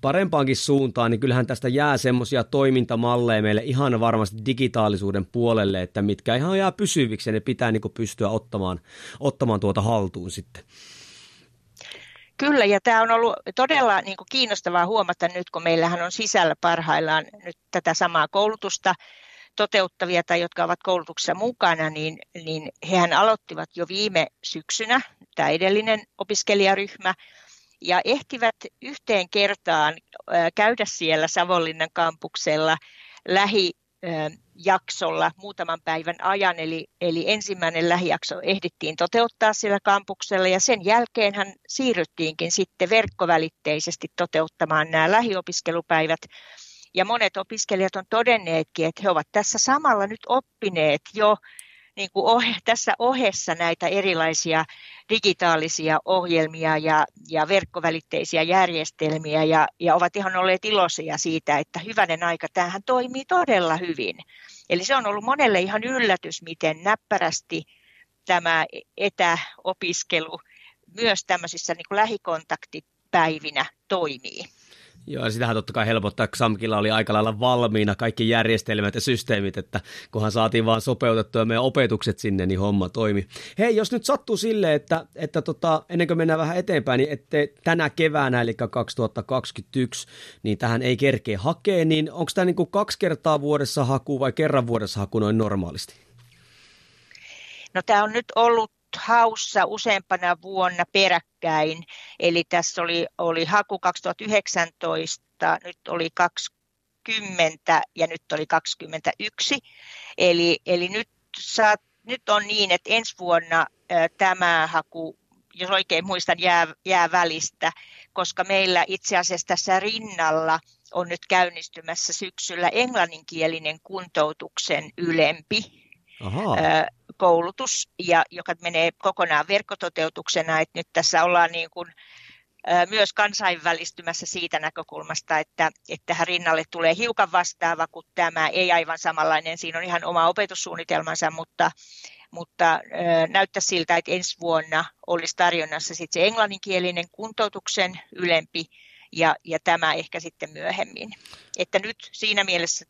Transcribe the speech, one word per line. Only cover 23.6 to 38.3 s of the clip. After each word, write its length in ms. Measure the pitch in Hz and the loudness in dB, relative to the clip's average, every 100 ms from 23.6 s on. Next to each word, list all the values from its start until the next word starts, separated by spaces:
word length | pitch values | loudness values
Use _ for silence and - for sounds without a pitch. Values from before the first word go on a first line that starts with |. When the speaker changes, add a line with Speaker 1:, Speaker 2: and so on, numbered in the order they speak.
| 165 175 | -10 -8
Speaker 2:
jo 120 | 170 | -6
viime 380 | 190 214 175 - _ | -2 0 0 -2 _
syksynä, 560 | - 160 - - 220 254 - _ - | -12 -12 -8 -6 0 0 -2 _ -10
tää 140 | - 147 | -2 0
edellinen 540 | 160 190 208 220 214 - - | 2 2 2 0 -2 -4 -12
opiskelijaryhmä, 960 | 196 202 - 202 190 196 202 - 190 190 - - - - _ _ | -6 -4 0 2 4 2 -2 -6 -6 -6 -14 -20 -20 -20 _ _
ja 200 | - 180 | -2 0
ehtivät 520 | - 277 - 254 226 - - _ | 2 -2 -4 -2 -2 -2 -16 _
yhteen 480 | 254 294 - 202 180 | -16 -12 -2 -2 0
kertaan, 640 | 208 202 202 - 156 151 | 0 0 0 0 2 2
ö, 400 | 160 _ - - 170 170 | -2 _ -20 -2 0 0
käydä 300 | - 214 240 202 | 2 2 2 -4
siellä 400 | - 160 156 160 | -4 0 2 2
Savonlinnan 600 | 190 175 180 160 160 160 | 0 2 0 0 -4 -4
kampuksella 840 | 180 165 160 - - 165 151 160 160 - - - - - | 0 -2 -2 -12 -4 -2 2 2 0 -4 -20 -20 -16 -2
lähi-, 440 | 185 202 208 180 - _ _ | 2 2 0 -2 -4 _ _
ö, 40 | 175 160 151 - _ | -8 -6 -6 -8 _
jaksolla 760 | _ 180 185 - - 165 160 160 170 | _ 0 0 -2 -6 -4 0 -2 -2
muutaman 440 | 202 196 170 165 | -14 -10 -6 -6
päivän 320 | - 160 160 170 | -4 -4 -6 -4
ajan. 360 | 185 196 190 170 | -2 0 0 0
Eli, 280 | 160 160 - _ | -6 -6 -10 _
eli 300 | 175 165 202 | -2 -2 0
ensimmäinen 580 | 214 202 185 165 165 170 | -2 -2 -4 -2 0 2
lähijakso 520 | 175 175 - - | 2 0 -2 -4